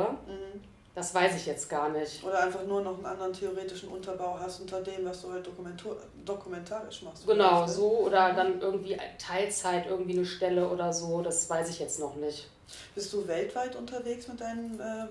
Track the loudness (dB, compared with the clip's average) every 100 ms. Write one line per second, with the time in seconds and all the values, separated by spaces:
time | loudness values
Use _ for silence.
0 | 2 0 -8 -12 -10 -12 -16 -20 -14 -8
1 | 0 4 4 4 -2 -4 -2 0 0 0
2 | -2 -4 -2 2 2 2 0 0 0 -4
3 | -6 -4 -4 -2 -4 -4 -6 -8 -10 -10
4 | -6 -4 -4 -4 -6 -8 -6 -6 -4 -4
5 | -4 -4 -6 -8 -8 -10 -10 -8 -8 -8
6 | -12 -12 -8 -6 -6 -8 -6 -8 -8 -12
7 | -12 -4 4 8 10 8 6 4 4 6
8 | 6 8 8 6 4 2 2 0 -2 -4
9 | -6 -10 -4 0 0 0 2 2 2 -2
10 | 0 0 0 0 2 4 2 2 0 0
11 | 0 0 0 0 0 0 0 -4 -4 -4
12 | -4 -4 -4 -6 -10 -20 -18 -18 -12 -8
13 | -6 -4 -2 0 -2 -2 -4 -6 -8 -6
14 | -4 -6 -6 -8 -8 -6 -8 -8 -6 -6
15 | -8